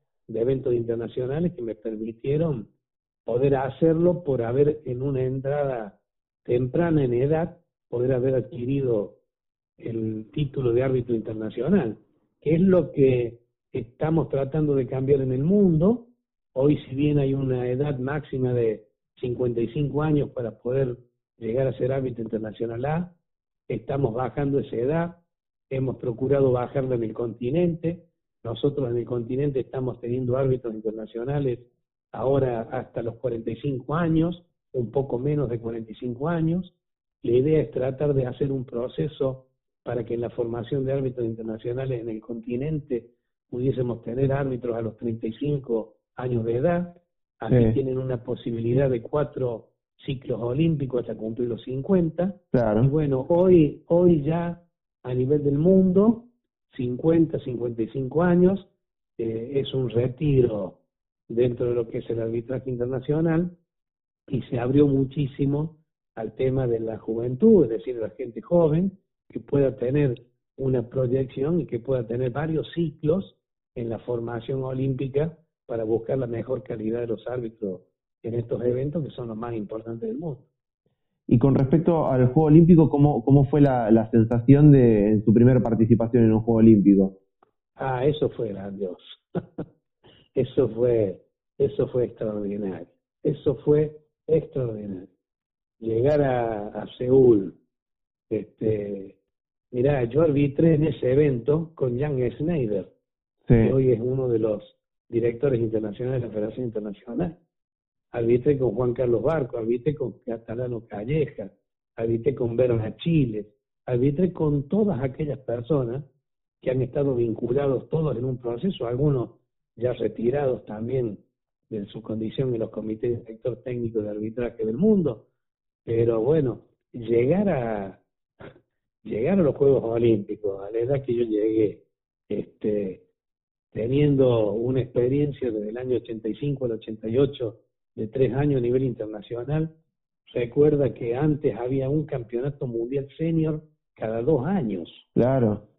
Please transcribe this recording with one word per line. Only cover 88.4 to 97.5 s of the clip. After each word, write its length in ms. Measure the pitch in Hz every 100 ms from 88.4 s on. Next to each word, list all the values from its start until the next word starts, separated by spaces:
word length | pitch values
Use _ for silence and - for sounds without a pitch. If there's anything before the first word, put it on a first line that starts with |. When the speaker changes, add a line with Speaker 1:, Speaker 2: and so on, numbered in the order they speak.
| 117
Speaker 1:
grandioso. 520 | 98 98 98 95 87 - - _
<laughs> 320 | - - - 151 _ _ _ _ _ _
Eso 360 | - 135 - 123
fue, 520 | 110 123 117 101 90 _ _ _ -
eso 300 | 139 - 123
fue 160 | 127 113
extraordinario. 840 | - 113 104 101 101 101 87 85 _ _ _
Eso 340 | 156 143 - 131 -
fue 320 | 151 151 - _ _ -
extraordinario. 840 | 160 - 143 123 107 101 95 92 _ _ _ _ _ _ _
Llegar 420 | 113 113 131 151
a, 460 | 139 123 117 110 104
a 180 | 107 - -
Seúl, 560 | 123 135 123 107 92